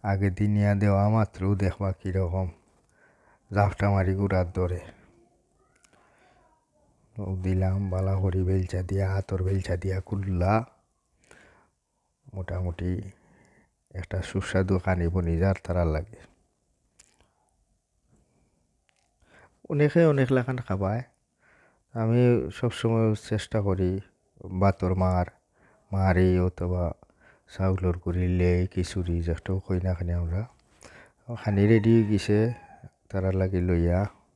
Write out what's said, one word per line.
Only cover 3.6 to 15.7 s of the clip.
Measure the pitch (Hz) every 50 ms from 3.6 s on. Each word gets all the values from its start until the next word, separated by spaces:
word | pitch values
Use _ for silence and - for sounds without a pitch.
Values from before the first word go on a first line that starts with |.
| 101 104 90 - 101 101 101
মারি | 98 95 92 95 95
গুড়ার | 101 98 98 92 90 87 92
দরে। | - 92 87 87 87 - - - _ _ _ _ _ _ _ _ _ _ _ _ _ _ _ _ _ _ _ _ _ _ _ _ _ _ _ _ _ _ _ _ _ _ _ _ _ _ _ _ _ _ _ _
ও | - 101 95 95 92 92
দিলাম | 95 92 92 95 95 92 98 101 95 92
বালা | 92 95 95 95 95 95
করি | 98 90 95 92 90
বেলচা | 95 95 92 90 - 92 90 90
দিয়া, | 95 95 98 95 95
হাতর | 98 98 - 101 92 92
বেলচা | 92 98 98 92 - 95 90 90
দিয়া | 95 95 95 95 -
কুল্লা। | - 98 98 95 95 87 87 92 104 110 117 - _ _ _ _ _ _ _ _ _ _ _ _ - - - - _ _ _ _ _ _ _ _ _ _ _ _ _ _ _ - -
মোটামুটি | 95 92 - 90 90 90 87 85 - - 90 92 - 104 95 - _ _ _ _ _ _ _ _ _ _ _ _ _ _ _ _ 92
একটা | 87 - - 90 90 -
সুস্বাদু | - 98 95 - - 95 95 92 98 92 -
কানি | - 92 90 85 85 85
বনি | 92 87 85 85 82 90
যার | 95 95 - _
তারা | -